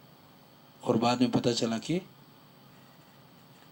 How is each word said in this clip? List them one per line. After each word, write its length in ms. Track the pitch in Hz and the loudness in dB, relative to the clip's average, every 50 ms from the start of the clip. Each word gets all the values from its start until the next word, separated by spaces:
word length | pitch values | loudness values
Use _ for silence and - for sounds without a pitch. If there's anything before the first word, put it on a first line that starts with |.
| - - - - - - - - - - - - - - - - - | -20 -20 -20 -20 -20 -20 -20 -20 -20 -20 -20 -20 -20 -20 -20 -8 -2
और 140 | - 117 | 0 0
बाद 240 | 113 117 120 123 127 | 2 2 2 2 2
में 100 | 127 117 | 2 2
पता 220 | 110 127 - 127 120 | 2 2 2 0 0
चला 260 | - 127 113 113 110 | 0 0 -2 -2 -4
कि 200 | - - 156 185 - - - - - - - - - - - - - - - - - - - - - - - - - - - - - - - - - - | -4 -4 -4 -4 -6 -8 -18 -20 -20 -20 -20 -20 -20 -20 -20 -20 -20 -20 -20 -20 -20 -20 -20 -20 -20 -20 -20 -20 -20 -20 -20 -20 -20 -20 -20 -20 -20 -20